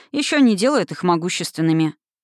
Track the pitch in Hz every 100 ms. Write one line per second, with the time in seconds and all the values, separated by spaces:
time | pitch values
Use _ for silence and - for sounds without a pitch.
0 | - 285 285 302 247 190 247 277 170 -
1 | 180 170 175 - 175 - 165 160 156 -
2 | _ _